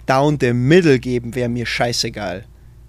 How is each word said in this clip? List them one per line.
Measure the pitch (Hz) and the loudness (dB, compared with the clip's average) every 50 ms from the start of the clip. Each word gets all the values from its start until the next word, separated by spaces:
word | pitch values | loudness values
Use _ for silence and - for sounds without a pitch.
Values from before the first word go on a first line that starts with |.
| - | -2
down | - 131 135 143 151 156 165 | 0 2 2 2 2 0 0
the | 135 120 120 | 0 0 0
middle | 123 123 135 165 185 175 156 135 127 | 2 2 4 4 6 6 6 4 2
geben, | 117 127 123 123 120 117 107 | 2 -2 -4 -4 -4 -6 -6
wär | 127 123 120 | -6 -4 -4
mir | 120 123 117 | -4 -6 -6
scheißegal. | - - - 120 120 120 - - 113 113 110 104 92 87 95 - - - - - - - - - | -6 -4 -4 -2 -2 -2 -4 -6 -6 -8 -8 -8 -8 -8 -10 -12 -16 -20 -20 -20 -20 -20 -20 -20